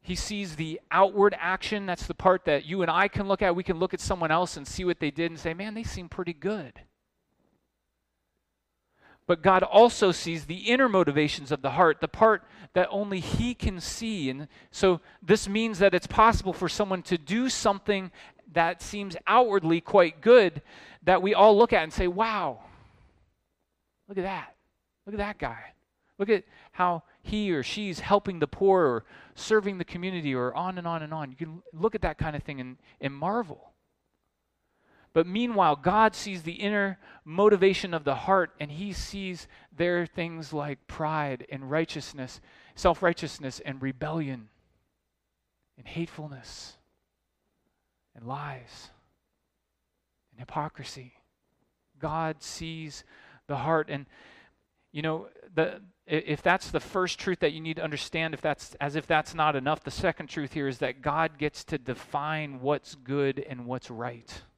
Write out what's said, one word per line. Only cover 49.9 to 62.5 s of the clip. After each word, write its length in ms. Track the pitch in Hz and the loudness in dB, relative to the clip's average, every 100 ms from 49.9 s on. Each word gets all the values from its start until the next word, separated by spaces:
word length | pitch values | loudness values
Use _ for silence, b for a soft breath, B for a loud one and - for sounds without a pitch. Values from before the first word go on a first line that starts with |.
| _ _ _ _ | _ _ _ _
and 100 | 110 | -20
hypocrisy. 760 | 127 - 151 - 131 - 123 _ _ _ _ _ _ _ _ _ | -12 -8 -10 -10 -16 -16 -20 _ _ _ _ _ _ _ _ _
God 440 | 160 156 160 156 | -6 -4 -4 -6
sees 600 | - - 165 160 160 - - b b b _ | -12 -12 -10 -10 -12 -16 -20 b b b _
the 80 | 139 | -6
heart. 320 | 127 160 151 | 0 0 0
And, 160 | 143 139 b b b b _ _ _ _ | -8 -10 b b b b _ _ _ _
you 100 | 147 | -6
know, 260 | 160 160 196 - - | -4 -4 -8 -20 -8
the, 260 | 165 160 - - _ - | -2 -2 -4 -18 _ -4
i-, 60 | 160 156 | -4 -2
if 160 | 147 | -2
that's 280 | 180 185 - | 2 0 0
the 100 | 151 | -8
first 380 | - 196 180 - | -4 -4 -4 -4
truth 220 | - 180 | -4 0
that 120 | 151 | -2
you 80 | 156 | -2
need 160 | 160 156 | -10 -6
to 80 | |
understand, 480 | 160 147 - 160 160 | -6 -6 -8 -4 -4
if 80 | 151 | -4
that's, 340 | 156 147 - - | -4 -4 -8 -8
as 160 | 143 147 | -6 -4
if 100 | - | 0
that's 280 | 156 151 | 0 0
not 220 | 165 151 143 | 0 0 2
enough, 280 | 131 151 | -2 -4
the 60 | - | -6
second 380 | - 185 - 147 | -4 -4 -4 -10
truth 260 | - 143 | -8 -8
here 140 | 160 139 | -4 -6
is 100 | 123 | -4
that 240 | 131 131 | -6 -4
God 340 | 143 147 160 147 | -4 -2 -2 -2
gets 280 | 147 - | -6 -6
to 120 | - 156 | -10 -8
define 840 | 123 120 - 147 147 156 151 | -6 -10 -6 -6 -4 -6 -8